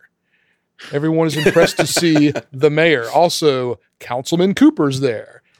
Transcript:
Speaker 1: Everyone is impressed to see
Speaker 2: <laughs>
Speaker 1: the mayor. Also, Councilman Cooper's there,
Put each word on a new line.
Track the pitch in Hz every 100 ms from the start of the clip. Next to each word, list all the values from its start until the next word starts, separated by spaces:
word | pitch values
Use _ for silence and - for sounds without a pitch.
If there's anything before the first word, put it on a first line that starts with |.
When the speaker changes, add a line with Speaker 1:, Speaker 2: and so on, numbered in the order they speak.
| _ _ _ _ _ _ _ _ -
Speaker 1:
Everyone | 143 156 160 165
is | 147
impressed | 151 165 170 -
to | 151
see | - 170 151 147 143
Speaker 2:
<laughs> | -
Speaker 1:
the | 135 151
mayor. | 151 165 143 113
Also, | 131 170 - 156 131 123 113 _ _
Councilman | - 123 135 170 190 196
Cooper's | 294 302 151 131
there, | 135 110 110 - _ _